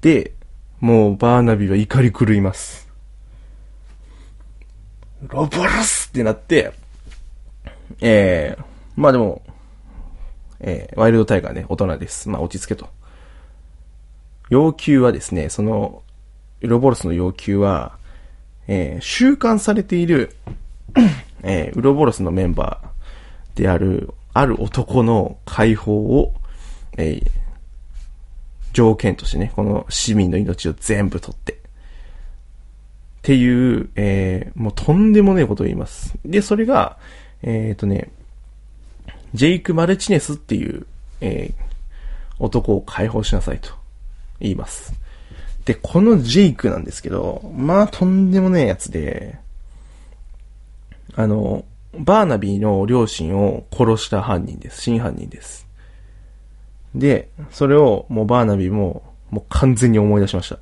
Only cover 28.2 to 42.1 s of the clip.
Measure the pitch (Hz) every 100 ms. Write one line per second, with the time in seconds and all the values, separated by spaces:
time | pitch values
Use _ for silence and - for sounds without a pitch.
28.2 | - - - - - - 113 107 110 87
29.2 | - - 98 - 104 101 - - - 107
30.2 | 92 90 101 85 85 76 - 104 101 85
31.2 | - - - - - - - - - -
32.2 | - - - - - - - - - -
33.2 | - 135 123 123 127 113 101 - 104 98
34.2 | 95 92 - - 110 - - 165 214 214
35.2 | 196 185 139 - - - - - - -
36.2 | - 196 202 208 226 269 - - - -
37.2 | - - 131 113 110 104 104 98 - -
38.2 | - - - - - - - - - -
39.2 | - 107 143 180 - 165 170 190 - 180
40.2 | - 147 - - - - - - - -
41.2 | - - - - - - - - -